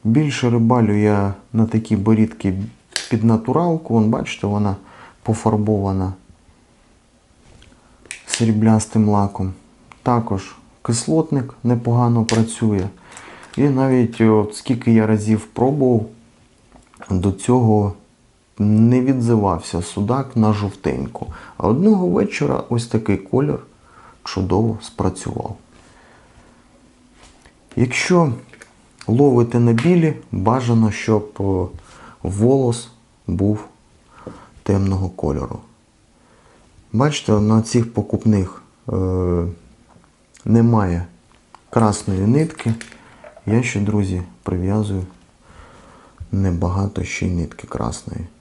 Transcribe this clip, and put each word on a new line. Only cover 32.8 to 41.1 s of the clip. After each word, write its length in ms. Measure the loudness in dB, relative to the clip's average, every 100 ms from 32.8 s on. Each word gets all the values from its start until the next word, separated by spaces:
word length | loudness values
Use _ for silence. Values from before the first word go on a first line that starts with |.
| -8 _ _ _ -6
був 320 | -2 0 -2 -8 _ _ _ _ -20 -20 -20 -20 -12
темного 460 | -2 0 0 -2 -4
кольору. 500 | -4 -4 -4 -6 -12 -16 _ _ _ _ _ _ _ _ _ _ -20 _
Бачите, 380 | 0 0 -2 0
на 300 | 2 4 2
цих 320 | 2 -2 0
покупних, 680 | -4 -4 -2 2 2 0 -8 -20 _ -6
е, 560 | -4 -2 -2 0 0 -2 -8 -20 -20 _ -20 _ _ _ _ 2
немає 600 | 4 6 4 2 -2 -6